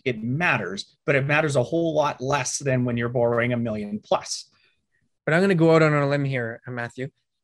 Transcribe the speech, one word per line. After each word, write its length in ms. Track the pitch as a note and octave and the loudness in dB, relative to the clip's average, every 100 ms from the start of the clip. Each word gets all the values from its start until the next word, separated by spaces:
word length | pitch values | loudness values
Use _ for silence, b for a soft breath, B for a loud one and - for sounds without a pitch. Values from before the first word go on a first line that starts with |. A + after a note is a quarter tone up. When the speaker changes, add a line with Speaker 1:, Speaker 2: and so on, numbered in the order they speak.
Speaker 1:
it 180 | C3 A2 | -6 -4
matters, 760 | A#2 C#3+ F3 B2 F2+ G2+ - _ - | -4 -2 0 0 -2 -8 -12 _ -2
but 80 | |
it 100 | C#3 | 0
matters 320 | C#3 D3+ D#3 C#3 | 2 0 2 0
a 60 | |
whole 320 | A#2+ E3 E3 | 0 0 0
lot 260 | D3+ C#3+ - | 0 0 -2
less 380 | C3 C#3+ B2+ - | -2 -2 -2 -4
than 260 | C#3 B2+ | -2 0
when 140 | B2 A#2+ | 0 -2
you're 100 | A#2+ | -2
borrowing 460 | B2 A#2 A#2 A#2+ | 0 2 2 0
a 20 | A#2+ | 0
million 440 | A#2 G#2+ G#2 G#2+ | -2 -4 -6 -8
plus. 460 | - F3 - - - _ _ _ _ _ _ _ | -2 -4 -4 -12 -12 _ _ _ _ _ _ _
Speaker 2:
But 80 | - | 0
I'm 80 | E3 | 2
gonna 140 | G3 | 4
go 200 | F3 E3 | 4 6
out 80 | D#3+ | 6
on 120 | D#3 | 6
a 120 | D3 C#3 | 2 0
limb 200 | C#3+ C3+ | 0 -2
here, 340 | C3 A2+ A#2 B2+ | -4 -6 -8 -12
uh, 60 | |
Matthew. 360 | B2 A#2+ - C3+ _ _ _ | -10 -8 -8 -12 _ _ _